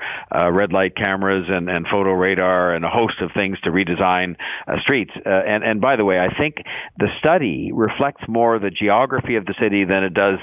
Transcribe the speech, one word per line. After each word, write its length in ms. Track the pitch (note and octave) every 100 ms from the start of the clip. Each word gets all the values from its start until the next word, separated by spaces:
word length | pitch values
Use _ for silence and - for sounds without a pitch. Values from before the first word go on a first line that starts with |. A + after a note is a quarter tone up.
| - - -
uh, 220 | - F2
red 200 | F2+ G2+
light 220 | F#2+ F#2+
cameras 520 | - G2+ F#2+ G2 F#2+ F2
and, 200 | F#2+ F2
and 160 | F2 E2
photo 220 | G2+ F#2+
radar, 600 | F#2 F#2 F#2 F#2 F2+ F2+
and 120 | E2+
a 40 | E2
host 320 | A#2 A2+ -
of 120 | F2+
things 240 | G#2 G2 F#2+
to 80 | F#2
redesign, 640 | F2 F2 E2+ F#2+ F2+ F2+ E2+ - - -
uh, 100 | -
streets. 280 | - C3+ F2+ - -
Uh, 40 |
and, 340 | F#2+ F#2+ G#2
and 160 | A2+ G#2+
by 160 | B2+ B2+
the 80 |
way, 120 | G2+ F#2
I 160 | F#2 -
think 180 | D3+ - - - - -
the 100 | G#2 -
study 540 | F2 B2 A#2+ C#2 -
reflects 480 | - G#2+ - C#3 - -
more 320 | A2+ A#2 A2+
the 100 | G2
geography 640 | E2 G#2 G#2+ C3 C3 -
of 120 | A2+ F#2
the 80 | G2
city 240 | A2 G2+
than 200 | F#2 F#2+
it 100 | F#2+
does 240 | E2+ G2 F#2